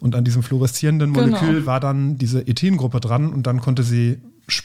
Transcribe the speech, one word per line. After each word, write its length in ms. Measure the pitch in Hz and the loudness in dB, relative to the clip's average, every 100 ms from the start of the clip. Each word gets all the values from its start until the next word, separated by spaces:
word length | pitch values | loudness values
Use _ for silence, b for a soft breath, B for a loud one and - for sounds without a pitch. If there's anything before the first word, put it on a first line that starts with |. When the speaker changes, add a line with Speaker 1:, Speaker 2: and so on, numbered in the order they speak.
Speaker 1:
Und 160 | 123 123 | -2 0
an 80 | |
diesem 180 | 120 120 | 2 0
fluoreszierenden 680 | 117 131 127 - 151 151 147 | 0 0 0 0 0 0 2
Speaker 2:
Genau. 160 | 139 - | 2 2
Speaker 1:
Molekül 380 | - 160 156 139 | 2 2 0 0
war 120 | 131 | -2
dann 400 | 139 139 139 135 | 0 0 -2 -2
diese 220 | 117 127 | -2 0
Ethingruppe 580 | 123 117 185 180 127 123 | -2 0 2 2 0 -2
dran 340 | 110 123 151 | 0 0 0
und 140 | 139 123 | -2 -2
dann 140 | 127 | -2
konnte 240 | 127 127 | 0 0
sie 360 | 117 120 120 131 - - - | 0 2 0 -2 -8 -20 -8
sch-, 160 | - | -8